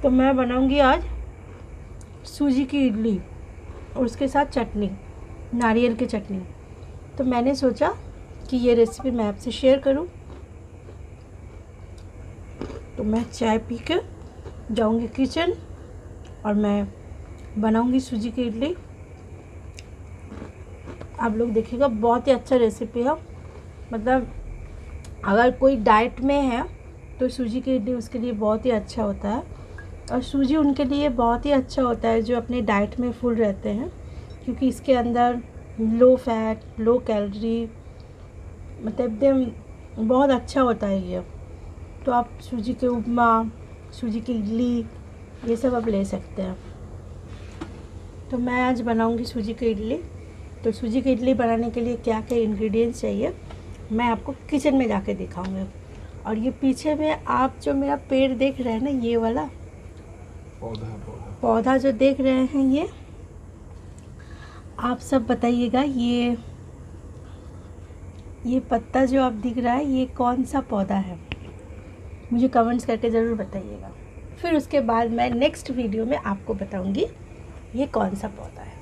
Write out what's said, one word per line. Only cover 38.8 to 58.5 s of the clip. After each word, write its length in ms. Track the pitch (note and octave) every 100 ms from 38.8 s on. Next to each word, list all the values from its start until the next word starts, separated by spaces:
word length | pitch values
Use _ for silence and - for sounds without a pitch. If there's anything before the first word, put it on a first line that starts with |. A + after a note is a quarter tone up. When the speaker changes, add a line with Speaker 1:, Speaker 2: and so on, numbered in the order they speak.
Speaker 1:
मतलब 420 | A3 A3 B3 G#3+
एकदम 840 | C#4 C4+ B3 - - - - - A3
बहुत 240 | B3+ C#4
अच्छा 300 | B3+ - C#4
होता 260 | B3+ A3+ G3+
है 140 | G3
ये। 200 | F3+ F3+ F3+ - - - - - - - -
तो 60 |
आप 160 | A#3+ A#3+ -
सूजी 340 | - B3 A3
के 120 | A#3 B3+
उपमा, 640 | A#3+ A3+ A#3+ A#3 A3+ A3+ - - - -
सूजी 280 | - A#3+ A3
की 120 | A3+
इडली, 520 | A#3 G3+ A3+ B3 A#3+ A3+ - - - - -
ये 120 | A#3 A3+
सब 180 | C4
आप 140 | B3 A3+
ले 160 | G3+ G3
सकते 360 | F#3+ - -
हैं। 140 | F#3 F#3 - - - - - - - - - - - - - - - - -
तो 80 | B3+
मैं 220 | B3 B3
आज 180 | B3+ B3
बनाऊंगी 420 | A#3 A3+ A3+ A#3
सूजी 300 | A#3 B3 G#3
की 120 | A3+ A#3
इडली। 340 | G#3 G#3+ D4+ - - - - - -
तो 80 | A#3
सूजी 280 | G#3+ A#3+ A#3
की 100 | C4+
इडली 220 | B3 B3+
बनाने 360 | A#3+ A#3 A3+ A#3
के 100 | A#3
लिए 160 | A#3 A#3
क्या 220 | - A3
क्या 160 | G#3+ A#3+
ingredients 600 | A3 G3+ A3 G#3+ A#3 A#3
चाहिए, 340 | A3 G3+ C4+ F#4 - - - - -
मैं 120 | A3 A#3+
आपको 280 | A3+ - C4+ -
kitchen 260 | D4 D4 C4+
में 100 | A#3+
जाके 260 | G#3 G3
दिखाऊंगी। 520 | G3 F3+ - F#3+ F#2+ F#2+ - - - - - -
और 120 | A3
ये 120 | A#3+
पीछे 420 | B3+ C4+ C4 D#4
में 300 | D4+ D#4 D#4
आप 320 | - B3 C4 -
जो 100 | -
मेरा 220 | C#4 C#4 C#4+ -
पेड़ 240 | C4 C4+
देख 280 | B3 C4+